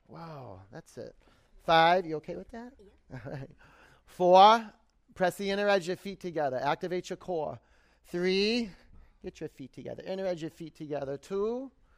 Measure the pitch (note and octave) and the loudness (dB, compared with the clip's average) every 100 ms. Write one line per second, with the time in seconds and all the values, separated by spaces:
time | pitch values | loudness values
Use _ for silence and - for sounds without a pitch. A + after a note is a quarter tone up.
0 | _ D#3 E3 D3+ B2 F#2+ G2 - - - | _ -18 -16 -16 -16 -18 -18 -20 -18 -16
1 | - - _ _ _ - - E3 E3 F#3 | -16 -18 _ _ _ -12 2 6 6 4
2 | E3+ D#3 D#3 F3 F#3+ A#3 B3 C#4 G3 _ | 0 -8 -10 -14 -14 -16 -18 -20 -20 _
3 | _ C3 C#3 C#3+ C3+ - - - - _ | _ -16 -12 -14 -14 -20 -20 -20 -20 _
4 | _ - F3+ F#3 G3+ A3+ A3 - _ _ | _ 0 8 10 10 8 2 -18 _ _
5 | _ - F3+ - G3+ G3 G3+ G3 E3 F3+ | _ -4 -2 -2 -4 -2 2 0 0 -8
6 | G3 F#3+ F3+ D#3+ C#3+ B2+ C#3 E3 F3+ F3+ | -8 -12 -10 -4 -4 -2 -2 -4 -4 -8
7 | - F3+ - F3 D3+ C3 _ _ _ _ | -8 -12 -8 -6 -6 -10 _ _ _ _
8 | _ F3 F3+ F#3+ G3+ A#3+ A3+ - - - | _ -4 -2 0 0 0 -4 -10 -20 -20
9 | - _ F#3 - D#3+ - C3 - B2 A#2 | -20 _ -16 -12 -14 -14 -18 -14 -14 -12
10 | - F#3+ F#3+ F3 D#3 - E3 - D3+ C#3+ | -10 -6 -6 -6 -8 -12 -18 -14 -10 -8
11 | C#3 C#3 - G3 G#3+ A#3+ C4+ _ _ | -8 -10 -8 -4 -4 -4 -10 _ _